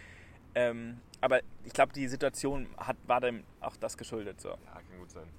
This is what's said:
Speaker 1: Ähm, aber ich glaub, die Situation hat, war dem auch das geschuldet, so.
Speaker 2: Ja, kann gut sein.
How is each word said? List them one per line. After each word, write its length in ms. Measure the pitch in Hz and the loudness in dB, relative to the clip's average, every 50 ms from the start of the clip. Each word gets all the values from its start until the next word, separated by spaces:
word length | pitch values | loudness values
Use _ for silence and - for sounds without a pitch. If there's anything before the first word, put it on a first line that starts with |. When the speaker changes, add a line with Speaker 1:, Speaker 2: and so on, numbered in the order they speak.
| - - - - - - - - - - - | -16 -18 -18 -18 -20 -20 -20 -20 -14 -2 2
Speaker 1:
Ähm, 420 | 123 123 120 117 117 117 117 127 120 - - - - | 4 4 4 2 -2 -6 -8 -10 -12 -14 -14 -4 0
aber 200 | - 127 127 127 - - - - - | 4 6 6 6 4 2 -10 -12 -12
ich 80 | 117 | -4
glaub, 200 | - - 135 - | 6 6 6 6
die 160 | - 139 135 123 | 4 -2 -2 -2
Situation 580 | 131 139 143 135 - - - 139 143 143 - - - | 0 2 0 0 0 0 0 0 0 0 -2 -4 -6
hat, 200 | - - 127 - - - | -8 -4 -4 -4 -4 2
war 140 | - 123 127 | 4 4 6
dem 240 | 127 123 117 104 - - - - | 6 2 0 0 -10 -14 -14 -8
auch 160 | - 113 - | -6 -6 -6
das 200 | - 113 110 - | -4 -6 -6 -4
geschuldet, 440 | - 117 - 120 110 101 101 92 - | -6 -8 -6 -6 -4 -4 -6 -8 -8
so. 80 | - 95 | -8 -8
Speaker 2:
Ja, 80 | 87 85 - - - | -8 -8 -10 -16 -16
kann 240 | 87 90 - 92 90 | -16 -16 -16 -16 -16
gut 120 | 90 85 | -16 -14
sein. 160 | 82 85 80 85 - | -14 -14 -14 -14 -16